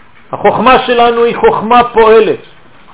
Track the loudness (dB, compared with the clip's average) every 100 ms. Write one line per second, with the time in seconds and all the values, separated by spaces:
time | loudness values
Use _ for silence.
0 | -20 -20 -14 -4 -2 0 0 0 0 0
1 | 0 0 -2 0 -2 -2 0 0 2 0
2 | 2 2 0 -4 -12 -20 -20 -20 -10